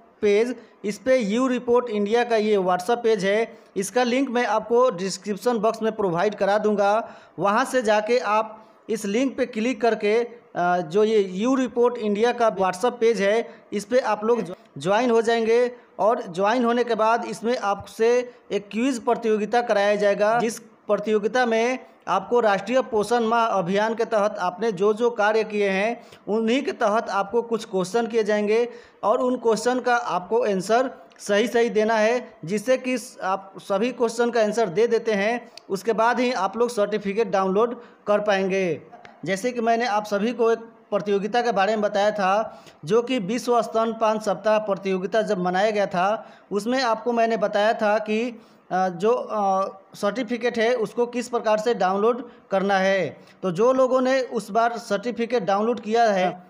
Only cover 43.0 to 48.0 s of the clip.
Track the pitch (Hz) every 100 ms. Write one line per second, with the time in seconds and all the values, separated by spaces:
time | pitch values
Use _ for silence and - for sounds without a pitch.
43 | 240 254 180 240 254 240 226 220 226 226
44 | 220 214 208 190 214 214 214 190 196 185
45 | 190 226 196 202 180 180 214 208 196 185
46 | 190 220 - - _ 202 208 254 247 214
47 | 240 233 226 226 202 202 214 226 214 214